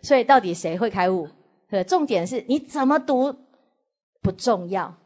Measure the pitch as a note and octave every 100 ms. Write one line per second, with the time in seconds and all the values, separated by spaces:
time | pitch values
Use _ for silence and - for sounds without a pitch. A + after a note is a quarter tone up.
0 | - C4+ A#3 C4+ G3 E3+ F3 E3 A3+ F#3+
1 | F3+ F#3 D3+ _ _ _ _ G3+ F#3 F4+
2 | D4+ G3+ F3 B3 B3+ C#4 - D4 C4+ D4
3 | C#4+ C4 C4+ C4 _ _ _ _ _ _
4 | _ _ - F#3 - G#3 F3 F#3+ D#3 E3+